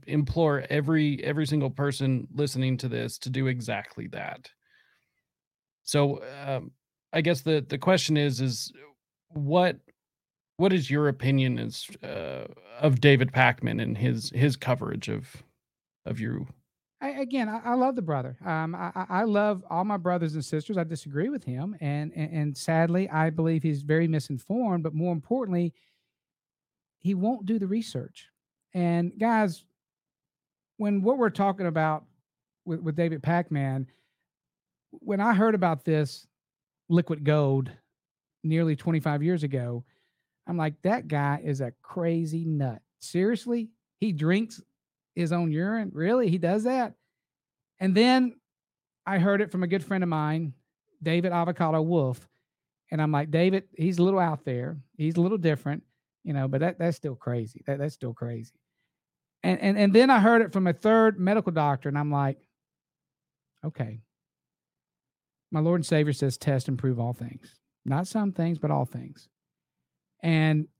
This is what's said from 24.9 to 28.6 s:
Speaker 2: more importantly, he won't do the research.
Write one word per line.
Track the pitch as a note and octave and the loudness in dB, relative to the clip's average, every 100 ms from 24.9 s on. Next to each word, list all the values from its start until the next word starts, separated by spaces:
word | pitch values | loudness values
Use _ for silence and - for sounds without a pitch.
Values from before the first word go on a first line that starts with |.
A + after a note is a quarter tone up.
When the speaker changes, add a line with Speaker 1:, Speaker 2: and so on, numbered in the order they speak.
Speaker 2:
more | D#3 F3+ | -2 -2
importantly, | E3 - B3 A3 F3 E3+ - _ _ _ _ _ _ _ _ _ _ _ _ | -2 -2 -4 0 0 -2 -4 _ _ _ _ _ _ _ _ _ _ _ _
he | F3+ F#3+ | -4 0
won't | G#3 C4 F#3+ | 0 -2 -2
do | A3+ | -2
the | F#3+ | 0
research. | G#3+ A3 C3 - - - _ _ _ | -2 -4 -8 -10 -14 -20 _ _ _